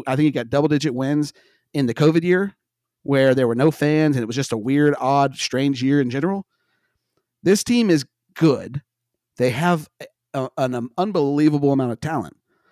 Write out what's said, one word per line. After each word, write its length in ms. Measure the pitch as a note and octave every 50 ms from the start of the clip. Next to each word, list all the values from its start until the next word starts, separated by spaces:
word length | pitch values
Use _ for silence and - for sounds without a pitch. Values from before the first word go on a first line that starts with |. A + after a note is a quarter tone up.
| -
I 100 | C3 C3
think 100 | C#3 D#3
he 60 | D3+
got 200 | C#3 C3+ A#2+ A2+
double-digit 420 | C#3 C#3+ D3 D3+ D3+ C#3+ C#3+ D#3 A#2
wins 400 | B2+ C3+ C3+ D3 D3+ D3 D3 - _ _ _ _ _ _ _ -
in 140 | D3 C3+
the 80 | A#2+ A2+
covid 260 | - C#3+ D#3 D#3+ E3+
year 340 | E3 F3 F3+ F#3 G3+ G3 - _ _ _ _ _ _ _ _ _
where 320 | - C#3 C#3 C3+ C3+ C3+ B2+
there 140 | C3+ C3
were 80 | A#2 A#2
no 160 | A#2+ C#3 D#3+
fans 440 | D3+ - D3 D3 D3+ D#3 D#3 D3+ C#3
and 80 | B2+ A2+
it 40 |
was 80 | G#2+ A#2
just 160 | C#3 C3 -
a 60 | A#2
weird, 380 | A2 G#2 B2+ C#3 C#3+ D3 D3 C#3+ C3
odd, 380 | B2+ C3 C#3 C#3+ C#3 C#3 C3+
strange 440 | - - - - B2+ C#3 C#3+ C#3 A#2+
year 180 | B2+ C3+ C#3+ D3
in 100 | C3+ B2
general. 360 | A#2 C#3 D3 F#3 G3 G3 - - _ _ _ _ _ _ _ _ _ _ _ _ _ _ _ _ _ _
This 220 | - E3 G3 G#3+ -
team 260 | - A#3+ A#3+ A#3+ G3+
is 160 | E3 D3 C3 - _ _ _ _ _
good. 460 | - D#3+ D#3 C3 G2 F2+ G2 B2+ C#3+ - _ _ _ _ _ _ _ _ _ _
They 120 | - B2 B2+
have 380 | A2+ C3 E3 F3+ F3 D#3 D3 - _ - C#3+ - _ _ _ _ -
a, 160 | C#3 C3 B2 -
an, 180 | - C3+ B2+ B2
um, 140 | A#2+ A#2 B2+ -
unbelievable 760 | - F#3 G#3+ F#3+ F3+ D3 C#3 C#3+ D3 D3+ D3+ D3 C#3+ C#3+ C#3
amount 220 | C#3 C3+ C3 B2 A2+
of 60 | -
talent. 380 | - D3+ D#3+ C3 F2+ D2+ - _ _ _ _ _ _ _